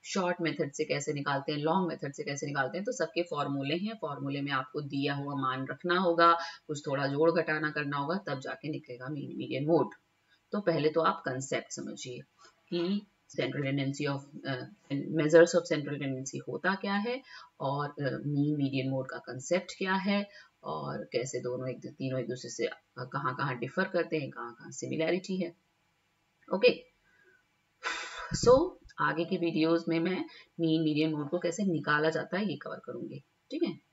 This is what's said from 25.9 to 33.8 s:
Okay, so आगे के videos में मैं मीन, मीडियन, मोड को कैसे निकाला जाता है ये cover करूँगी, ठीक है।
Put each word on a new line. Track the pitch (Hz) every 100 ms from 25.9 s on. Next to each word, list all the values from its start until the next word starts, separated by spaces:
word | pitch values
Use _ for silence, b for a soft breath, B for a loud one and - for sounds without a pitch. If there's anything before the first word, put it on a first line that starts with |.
| _ _ _ _ _ -
Okay, | 190 - - - _ b b b b _ _ _ _ - - - - - 151 233
so | 262 349 - - -
आगे | 151 151 170
के | 185
videos | 170 156 160 165 170
में | 165
मैं | 175 185 330 B B -
मीन, | 165 160
मीडियन, | 156 151 160
मोड | 151 147
को | 175
कैसे | 175 165
निकाला | 196 156 143 143 156
जाता | 156 - 185
है | 208
ये | 143
cover | - 185 -
करूँगी, | 120 110 135 _ _ _
ठीक | 311
है। | 311 -